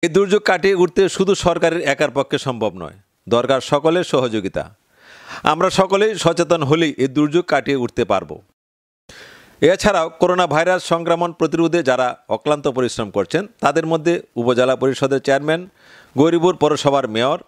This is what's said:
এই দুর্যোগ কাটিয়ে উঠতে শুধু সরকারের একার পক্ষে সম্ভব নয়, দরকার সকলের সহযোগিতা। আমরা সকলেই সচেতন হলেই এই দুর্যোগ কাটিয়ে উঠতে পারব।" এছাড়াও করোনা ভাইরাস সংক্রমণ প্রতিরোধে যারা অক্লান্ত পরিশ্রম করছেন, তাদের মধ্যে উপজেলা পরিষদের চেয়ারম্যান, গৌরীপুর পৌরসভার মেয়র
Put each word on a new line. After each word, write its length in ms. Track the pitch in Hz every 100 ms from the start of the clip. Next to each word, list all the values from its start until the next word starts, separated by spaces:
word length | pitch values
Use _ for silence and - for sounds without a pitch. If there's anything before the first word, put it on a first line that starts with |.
এই 80 | 175
দুর্যোগ 320 | 160 202 208
কাটিয়ে 320 | 202 185 196
উঠতে 360 | 190 175 - 190
শুধু 260 | - 196 190
সরকারের 460 | 180 170 170 165
একার 300 | 147 139 151
পক্ষে 260 | 131 131 143
সম্ভব 360 | - 120 110 92
নয়, 180 | 80 101 _ _ -
দরকার 320 | 117 120 131
সকলের 420 | - 147 156 170
সহযোগিতা। 720 | 170 147 127 107 95 - 78 _ _ _ _ - - -
আমরা 260 | - 156 180
সকলেই 460 | - 185 196 214 196
সচেতন 480 | 165 165 165 170
হলেই 300 | 139 156 160 -
এই 100 | 131
দুর্যোগ 380 | 131 151 156 175
কাটিয়ে 320 | 147 131 139
উঠতে 280 | 120 - 107
পারব।" 360 | 98 82 76 _ _ _ _ _ _ _ - - - - _
এছাড়াও 480 | 151 185 208 190 165
করোনা 380 | - 180 180 175
ভাইরাস 360 | 147 170 185
সংক্রমণ 480 | - 170 170 170 175
প্রতিরোধে 520 | 170 160 151 165 170
যারা 340 | 139 127 123 - _
অক্লান্ত 380 | 113 - 151 143
পরিশ্রম 440 | 127 123 - 107
করছেন, 360 | 101 95 156 208 _
তাদের 260 | - 147 160
মধ্যে 360 | 165 156 170 - -
উপজেলা 400 | 120 123 127 131
পরিষদের 440 | 127 127 135 135
চেয়ারম্যান, 500 | - 135 147 165 180 _ _ - _ -
গৌরীপুর 380 | 156 170 170 175
পৌরসভার 520 | 147 151 143 139 127
মেয়র 320 | 107 123 170